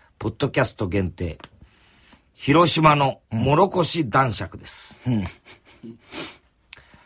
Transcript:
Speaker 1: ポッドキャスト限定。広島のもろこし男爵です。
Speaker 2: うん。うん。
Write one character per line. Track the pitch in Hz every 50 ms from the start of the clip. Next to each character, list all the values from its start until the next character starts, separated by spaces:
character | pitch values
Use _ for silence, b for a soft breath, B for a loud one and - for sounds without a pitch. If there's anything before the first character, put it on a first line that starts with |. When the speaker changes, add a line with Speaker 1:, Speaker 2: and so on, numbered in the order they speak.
| b b b -
Speaker 1:
ポ | - 107
ッ | -
ド | - 143 131
キ | - 147
ャ | 120
ス | - -
ト | - 110
限 | 87 95 98 92 87
定。 | - - 90 80 76 - - - _ b b b b b b b b b b b b b b b _
広 | - - 131 156 165 175 151
島 | - 165 156 156 147
の | 143 139 131 - - _ _
も | 113 110 127 135 147
ろ | 165 196 185
こ | - 185 160
し | - - 170 147 107
男 | - 135 131 120 101
爵 | - 98 - -
で | - -
す。 | - - - - - - - -
Speaker 2:
う | 127
ん。 | 120
う |
ん。 | 104 92 87 - - _ - - - _ - - _ - 113 117 B B B B B B B B B B _ _ _ _ _ b b b b b b b